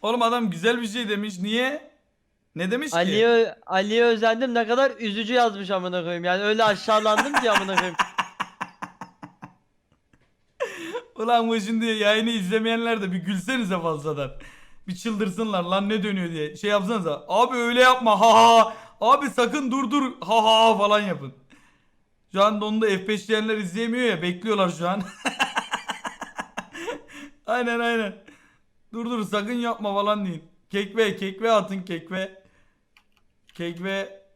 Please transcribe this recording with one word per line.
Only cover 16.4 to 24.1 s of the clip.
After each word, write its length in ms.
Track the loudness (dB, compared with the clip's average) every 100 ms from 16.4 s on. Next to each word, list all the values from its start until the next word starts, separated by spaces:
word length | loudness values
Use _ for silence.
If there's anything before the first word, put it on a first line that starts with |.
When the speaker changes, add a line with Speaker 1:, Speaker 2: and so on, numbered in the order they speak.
| -6 -4
Speaker 1:
Şey 140 | 0
yapsanıza. 540 | 0 0 -2 -2 -4 -2
"Abi 280 | 2 2 2
öyle 240 | 0 6
yapma 400 | 6 6 4 6
ha 140 | 8
ha. 400 | 8 10 8 6 0 -18 _
Abi 300 | 4 4 2
sakın 400 | 0 0 0 -2
dur 200 | -2 0
dur 220 | 0 -2 -6
ha 240 | 0 2
ha" 340 | 6 6 6 6
falan 220 | 4 2
yapın. 340 | 0 -6 -8 -16 _ -20 _ _ _ _ _ _ _
Şu 100 | 2
anda 220 | 2 2
onu 180 | -2 0
da 40 | 2
F 220 | 0 -2
beş 200 | -4 0
diyenler 280 | -2 0 -4
izleyemiyor 480 | -4 -6 -4 0
ya. 180 | 0